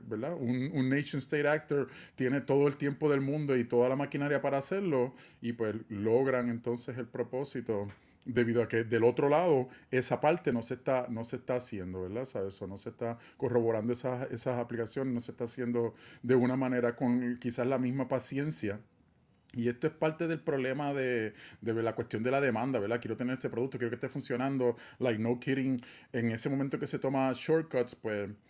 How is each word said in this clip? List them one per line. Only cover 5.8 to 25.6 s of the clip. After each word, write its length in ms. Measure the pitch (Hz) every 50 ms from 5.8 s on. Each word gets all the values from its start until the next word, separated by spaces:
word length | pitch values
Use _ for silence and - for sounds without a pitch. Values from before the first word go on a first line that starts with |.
| - -
logran 600 | 107 98 104 110 113 127 135 135 127 123 120 120
entonces 480 | 117 117 120 120 120 120 - - 120 123
el 80 | 120
propósito 840 | 117 - 127 120 117 - 127 143 139 - 135 117 - 110 101 101 101 98 - _ _ _ - -
debido 380 | - - 123 120 117 113 120 113
a 40 | 113
que 160 | - 113 113
del 200 | 107 117 113 110
otro 260 | 120 120 - 143 143
lado 380 | 143 156 180 180 151 131 123 123 - - - -
esa 280 | - 127 123 - 131 -
parte 320 | - 147 170 175 - 147
no 120 | 123 117 113
se 100 | - 131
está, 320 | 123 - 143 135 127 123 -
no 160 | 117 110 117
se 120 | - -
está 220 | 123 - - 127 123
haciendo, 440 | 120 - - 98 90 90 92 92
¿verdad? 240 | 92 90 101 117 131
¿Sabes? 300 | - - 113 95 98 92
Eso 100 | - 104
no 140 | 92 98 101
se 100 | - 120
está 300 | - - 120 117 117 117 - - - -
corroborando 560 | - 120 117 123 117 113 113 110 104 120 120
esas, 380 | 120 - 127 127 123 135 -
esas 260 | - 117 - 135 123 120
aplicaciones, 560 | 117 117 120 113 117 107 - 139 135 135 123
no 60 | 120
se 140 | 120 - -
está 100 | - 123
haciendo 500 | 117 - - 123 120 120 120 117 113 113 - - - - - -
de 100 | 120 131
una 220 | 127 120 127 127
manera 400 | 131 131 127 127 123 120 120 120
con 420 | - 135 120 120 123 123 120 123 123
quizás 300 | - 120 117 - 120 127
la 100 | 135 127
misma 300 | 127 123 127 139 131 123
paciencia. 720 | 139 127 - - 131 135 143 156 151 - - 104 98 107 - _ _ _ _ _ _ _ _ _ _ _ _ _ -
Y 140 | 120 117 120
esto 160 | 120 120 -
es 80 | 156 156
parte 340 | - 160 156 156 165 - 165
del 120 | 165 147
problema 560 | - - 143 135 127 127 131 143 147 143 143
de, 380 | 139 131 127 123 117 110 107 - - - - - -
de 120 | - 113 113 113 113
la 100 | 113 110
cuestión 300 | - 117 - - 110 110
de 80 | 127
la 100 | 131 139
demanda, 380 | 143 131 113 110 120 135 131 113
¿verdad? 200 | 98 104 117 123
Quiero 160 | - - 110
tener 180 | - 123 123 131
este 180 | 131 - 127
producto, 260 | 107 113 127 135 - 117
quiero 140 | 120 117
que 60 | 120 120
esté 120 | - 127
funcionando, 680 | - 143 120 - 131 120 127 135 139 131 123 120 117 - - - - -
like, 240 | 123 127 113 107
no 180 | 113 117 123 123
kidding, 400 | - 147 139 135